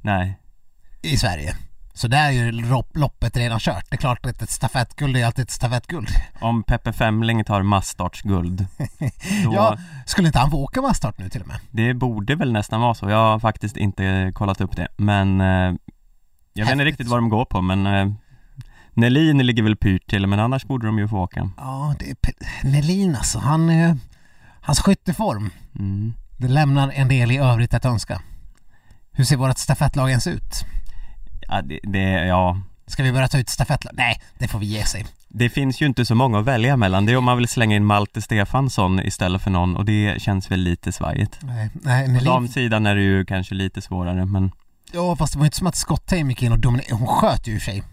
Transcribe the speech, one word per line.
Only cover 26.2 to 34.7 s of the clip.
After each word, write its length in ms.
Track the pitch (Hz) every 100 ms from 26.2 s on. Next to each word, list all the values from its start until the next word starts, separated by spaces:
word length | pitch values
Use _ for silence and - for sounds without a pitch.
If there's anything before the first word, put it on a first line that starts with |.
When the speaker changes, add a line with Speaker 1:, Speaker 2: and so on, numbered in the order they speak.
| - -
Speaker 2:
det 100 | 123
lämnar 440 | 135 151 139 139
en 160 | 135 131
del 240 | 123 120
i 60 | 131
övrigt 360 | 135 117 113
att 120 | 117 131
önska. 360 | 117 - 139 - - - - - - _ - -
Hur 120 | -
ser 140 | 127 143
vårt 200 | 131 -
stafettlag 520 | - 143 143 - 131
ens 180 | 127 180
ut? 380 | - - - - - - - - - - - -
Speaker 1:
Ja, 120 | 98
det, 180 | 67 78
det, 160 | 104 98 95 95 90
ja. 360 | 90 92 92 98 - -
Speaker 2:
Ska 160 | -
vi 80 | 135
börja 160 | 127 131
ta 100 | 143
ut 120 | 120
stafettlag? 440 | - 127 131 - -
Nej, 240 | 120 110 - -
det 100 | 117
får 120 | 110
vi 60 |
ge 180 | 101